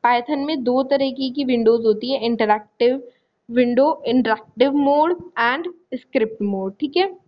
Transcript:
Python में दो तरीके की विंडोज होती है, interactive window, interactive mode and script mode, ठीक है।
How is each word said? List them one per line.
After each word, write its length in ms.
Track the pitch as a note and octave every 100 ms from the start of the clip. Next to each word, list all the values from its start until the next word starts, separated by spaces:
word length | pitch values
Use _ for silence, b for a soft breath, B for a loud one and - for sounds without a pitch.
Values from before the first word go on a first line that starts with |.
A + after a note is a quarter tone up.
Python 400 | A#3+ A#3+ A#3+ C#4+ C#4+
में 160 | D#4
दो 180 | A#3+ B3+ C4+
तरीके 400 | C#4 C4+ B3+ C4+
की 100 | C4+
विंडोज 420 | B3+ A#3+ A3 A#3 A3+
होती 260 | G#3+ A#3+
है, 80 | C4+ A3+
interactive 720 | A#3 G#3+ G#3+ G#3+ _ A#3+ C4+ B B B _ -
window, 400 | A#3+ A#3+ A#3+ C#4+ D4 -
interactive 640 | B3+ A3+ A3+ - - C4+ C#4 C#4
mode 280 | C#4+ D#4+ F4 - - A#3
and 240 | C4+ F4 - _ B3+
script 400 | _ C4 A3 - G3+
mode, 260 | G3 F#3+ G3
ठीक 160 | D4 F4
है। 120 | F#4+ F#4